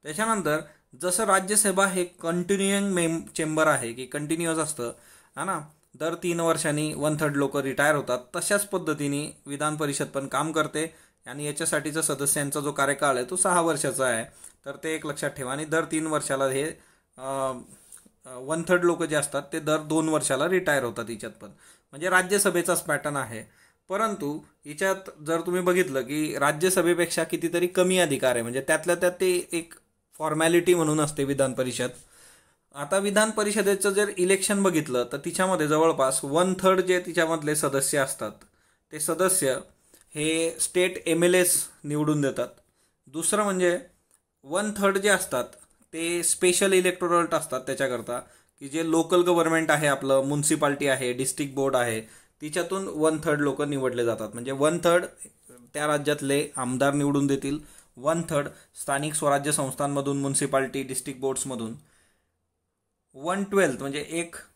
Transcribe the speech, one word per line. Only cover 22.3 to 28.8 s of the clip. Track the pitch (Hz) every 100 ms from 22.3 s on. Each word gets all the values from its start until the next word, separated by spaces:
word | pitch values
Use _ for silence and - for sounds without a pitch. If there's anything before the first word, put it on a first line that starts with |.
| 202 196 175 170 165
पॅटर्न | - 147 147 147
आहे. | 123 113 113 _ _ _ _
परंतु | 190 226 202 143 151 151 _ -
हिच्यात | 151 190 190 - - 151
जर | 165
तुम्ही | 165 180
बघितलं | 180 180 175 135
की | 120 151 151 127
राज्यसभेपेक्षा | 139 151 185 185 170 175 170 -
कितीतरी | 165 160 165 175 175
कमी | 180 180 185
अधिकार | 170 135 131
आहे, | 120
म्हणजे | 117 127
त्यातल्या | 135 156